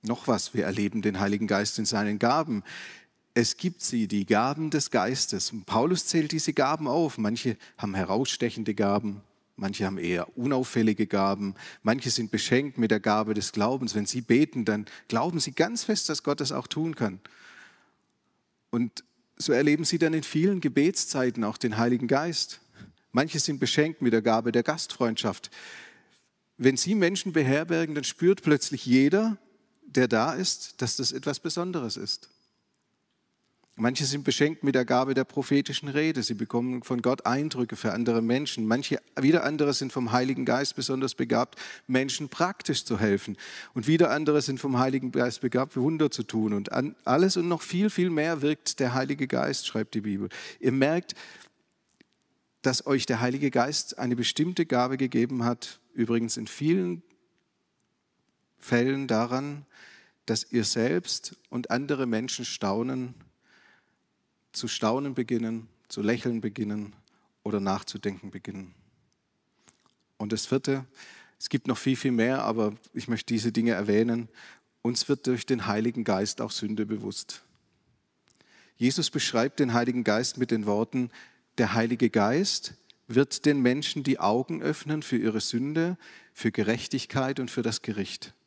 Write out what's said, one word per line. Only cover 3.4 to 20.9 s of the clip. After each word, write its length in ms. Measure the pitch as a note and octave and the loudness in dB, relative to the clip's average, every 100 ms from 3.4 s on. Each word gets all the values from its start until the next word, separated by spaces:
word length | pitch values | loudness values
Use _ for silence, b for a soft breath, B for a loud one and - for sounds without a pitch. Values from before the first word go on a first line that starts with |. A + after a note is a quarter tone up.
| A2+ - | 2 0
gibt 240 | F3+ F3 | -4 -4
sie, 260 | - A#2+ G#2 | -4 -2 0
die 180 | G2+ G2 | 0 2
Gaben 440 | G#2+ B2 D3 D#3 | 2 2 -2 -2
des 220 | D3+ - | -2 0
Geistes. 600 | A#2+ G2 B2+ - G2 - | 2 2 0 -2 -2 -4
Und 140 | A2+ F2+ | -8 -2
Paulus 420 | A2+ C#3+ F3+ - | 0 2 0 0
zählt 240 | E3 D3+ | 0 0
diese 220 | D#3+ D#3 | -2 -2
Gaben 340 | D3 C3+ D3+ D3 | 0 0 0 0
auf. 300 | C#3+ D#3+ B2 | 0 0 0
Manche 400 | G#2+ A#2 B2+ G#2+ B B | -2 0 -2 -4 B B
haben 180 | G#2 F#2+ | -6 -4
herausstechende 800 | F2+ G2+ C3+ - A#2+ A2 A2 G2+ | 0 0 0 -2 -4 -2 -6 0
Gaben, 460 | G2+ G2+ A2 G2+ - _ _ - | 2 2 -2 -8 -14 _ _ -8
manche 300 | F#2+ G2 F#2+ | -8 -4 -4
haben 120 | G2 | -2
eher 400 | E2+ F2 E2+ - | -2 -2 -4 -4
unauffällige 680 | B2 C3+ C3 B2+ A2 G#2 G#2+ | -2 0 0 2 2 2 0
Gaben, 480 | G2+ G2 G2 G2+ F#2+ B B | 2 2 0 -4 -8 B B
manche 300 | G#2+ B2 C3+ | -2 0 0
sind 200 | A#2 A2+ | -2 -2
beschenkt 460 | A2 - B2 C#3+ C3 | -2 2 2 0 0
mit 140 | A2+ | 2
der 80 | G#2+ | 2
Gabe 340 | G#2 G#2+ A2 | 2 2 2
des 180 | G#2 F#2+ | -2 -2
Glaubens. 440 | - G#2 C3+ B2 G#2+ | 0 0 0 -4 -4
Wenn 100 | G2+ | -4
sie 160 | B2+ | -4
beten, 420 | A2+ A#2 D#3 C3+ | 2 4 4 0
dann 220 | A2+ G#2+ G#2 B B | -2 -2 -4 B B
glauben 320 | A2+ D3 E3+ | -2 0 -2
sie 140 | D3+ | -4
ganz 300 | C3+ E3+ A#3 | 0 0 0
fest, 240 | - G#3+ - | -2 -2 -2
dass 160 | D3+ | -4
Gott 160 | - C#3+ | -2 -2
es 120 | C3+ | -2
auch 160 | C3+ - | -4 -6
tun 280 | - E3 D3+ | -4 -4 -2
kann. 240 | A2+ F#2+ B B B B B B B B _ _ _ _ _ _ _ | -4 -4 B B B B B B B B _ _ _ _ _ _ _
Und 340 | A#2+ A#2+ - - _ _ _ | -2 -2 -6 -18 _ _ _
so 160 | - | 2
erleben 320 | B2+ D3 D3 D3 | 4 6 4 2
sie 120 | F3 | 2
dann 160 | E3 | 2
in 100 | D#3+ | 0
vielen 380 | C#3 D3+ F3+ F#3+ | 0 2 2 2
Gebetszeiten 840 | D#3 C3+ D3+ | 0 2 2